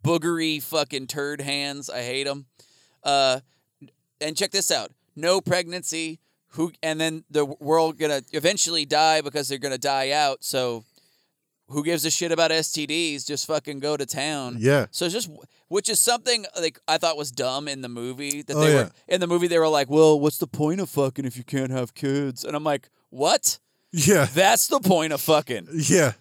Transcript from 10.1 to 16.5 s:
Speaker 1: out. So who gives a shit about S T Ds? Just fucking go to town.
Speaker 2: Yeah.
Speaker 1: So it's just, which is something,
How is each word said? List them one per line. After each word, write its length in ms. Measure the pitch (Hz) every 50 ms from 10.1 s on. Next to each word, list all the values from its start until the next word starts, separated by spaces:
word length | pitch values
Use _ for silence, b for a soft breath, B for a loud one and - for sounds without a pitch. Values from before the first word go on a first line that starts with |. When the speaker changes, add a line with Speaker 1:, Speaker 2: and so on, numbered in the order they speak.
Speaker 1:
out. 340 | 139 151 151 143 135 - -
So 400 | - - 135 127 123 120 113 110 _ _ _ _ _ _ _ _ _ _ _ _ _ _ _ _ _
who 160 | 127 147 147
gives 200 | 160 170 160 143
a 40 | 165
shit 220 | 156 - 180 170 165
about 180 | 165 165 160 160
S 180 | 160 156 -
T 140 | - 160 151
Ds? 380 | 143 151 165 170 160 147 139 120
Just 220 | - 147 135 -
fucking 340 | - 156 151 - - 143 139
go 160 | 135 147 151
to 80 | 143 143
town. 500 | 113 - 139 139 151 156 143 135 123 120 117
Speaker 2:
Yeah. 280 | 107 131 143 143 113 -
Speaker 1:
So 140 | - - 180
it's 80 | 175 175
just, 160 | 226 233 175 151 - - _ _ _ _ _
which 220 | 170 202 - -
is 100 | - -
something, 460 | - - 247 240 - 254 240 226 202 180